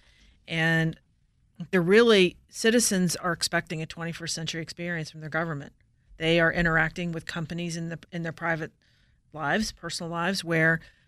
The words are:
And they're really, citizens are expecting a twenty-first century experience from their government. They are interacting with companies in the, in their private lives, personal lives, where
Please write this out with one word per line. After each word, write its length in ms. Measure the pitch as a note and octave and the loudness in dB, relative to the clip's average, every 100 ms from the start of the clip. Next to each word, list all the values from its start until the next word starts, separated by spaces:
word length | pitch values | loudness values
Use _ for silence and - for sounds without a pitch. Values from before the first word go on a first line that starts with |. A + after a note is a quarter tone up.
| _ _ _ _ - | _ _ _ _ -6
And 520 | E3 D#3+ D#3+ E3 D#3+ _ _ _ _ _ - E3+ | 0 2 2 2 -2 _ _ _ _ _ -16 0
they're 100 | F#3+ | 2
really, 540 | E3+ G#3 A#3 G#3 F3+ - _ | 6 6 8 6 6 2 _
citizens 680 | - A3+ A#3+ A3+ F#3+ F3+ - | -2 2 4 2 2 0 0
are 160 | F3+ | -4
expecting 500 | E3 - E3+ - D#3+ | -2 -2 -2 -4 -8
a 40 | D#3+ | -8
twenty-first 460 | - E3 D#3+ E3 | -8 -10 -8 -8
century 300 | - E3 E3 | -6 -6 -8
experience 480 | E3 - F3 E3+ D#3 | -10 -8 -6 -6 -8
from 100 | D#3 | -12
their 100 | D#3 | -6
government. 420 | D#3+ E3 C#3+ C#3 _ _ _ _ - | -4 -4 -6 -10 _ _ _ _ -4
They 200 | D#3+ E3+ | 2 4
are 140 | F3+ | 4
interacting 580 | - E3+ D#3+ D#3+ - F3 | 2 2 2 0 -2 -6
with 160 | E3 - | -6 -8
companies 500 | F3 D#3+ E3+ F3 E3 | -8 -8 -6 -6 -6
in 120 | E3 | -8
the, 100 | E3 - | -10 -10
in 100 | F3 | -8
their 80 | E3 | -8
private 400 | - E3+ E3 D#3 - _ _ _ _ _ | -6 -4 -4 -6 -12 _ _ _ _ _
lives, 400 | D3+ D3 F#3 G#3+ | -6 -2 -2 -2
personal 360 | - E3+ - E3+ | -8 -10 -8 -6
lives, 360 | E3+ E3+ F#3+ | -4 -2 -4
where 360 | E3+ E3 D#3+ E3 - _ | -2 2 2 2 -4 _